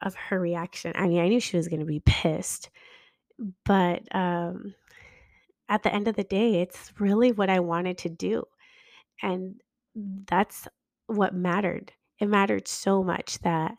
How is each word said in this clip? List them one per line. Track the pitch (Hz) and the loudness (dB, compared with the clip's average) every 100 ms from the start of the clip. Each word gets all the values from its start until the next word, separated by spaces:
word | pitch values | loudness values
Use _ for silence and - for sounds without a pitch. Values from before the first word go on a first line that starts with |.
of | 202 | -8
her | - - 185 | -8 -4 -2
reaction. | 175 170 175 - 165 | 0 -2 -6 -8 -8
I | - 185 | -2 2
mean, | 170 | 4
I | 175 | 4
knew | 240 | 2
she | - 175 | 2 0
was | 170 | 0
gonna | 160 | -2
be | 151 151 - | -4 0 2
pissed, | - 165 156 - - - _ - - _ _ _ - 208 185 - | 4 2 -2 -4 -10 -14 _ -20 -20 _ _ _ -12 -12 -6 2
but, | 196 180 175 - 196 | 4 4 0 -4 -2
um, | 180 175 170 185 202 - _ - - - _ _ _ _ - | 0 0 -2 -6 -12 -16 _ -20 -20 -20 _ _ _ _ -2
at | 208 | 0
the | - | 0
end | 208 208 | 0 0
of | 214 | -2
the | |
day, | 196 196 233 185 | 0 2 4 2
it's | 180 - - - | 0 -6 -16 -2
really | 202 202 247 | 2 4 4
what | 208 190 | 4 2
I | 185 | 2
wanted | 175 165 180 180 | 2 0 -2 -4
to | 175 | -6
do. | 165 185 220 - _ _ - _ - _ - | -4 -2 -2 -4 _ _ -20 _ -20 _ -8
And | 202 185 190 196 _ _ _ 220 | -4 -4 -6 -14 _ _ _ -12
that's | 202 190 196 185 214 - - - _ _ - | -10 -10 -2 0 0 -4 -18 -20 _ _ -4
what | 214 190 | 0 0
mattered. | 185 180 180 196 - - - _ - | 0 0 0 0 -2 -8 -20 _ -4
It | 208 | 2
mattered | 208 196 202 - | 4 4 0 -4
so | - - 196 | -4 0 2
much | 185 - - - | 2 -2 -6 -6
that | 180 165 160 | -2 0 -2